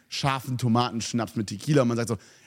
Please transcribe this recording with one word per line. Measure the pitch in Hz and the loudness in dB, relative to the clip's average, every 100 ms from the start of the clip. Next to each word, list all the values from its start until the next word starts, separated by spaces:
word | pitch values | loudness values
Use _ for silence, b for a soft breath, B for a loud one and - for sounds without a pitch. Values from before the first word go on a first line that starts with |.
| b | b
scharfen | - 143 135 135 123 | -4 -2 -2 -4 -2
Tomatenschnaps | 123 117 120 113 - 117 110 113 | 2 4 2 0 -4 -2 -2 -4
mit | 104 | -6
Tequila | 101 - 143 | -6 2 4
und | 120 | 4
man | 117 | 0
sagt | 117 | -2
so, | 110 b b | -4 b b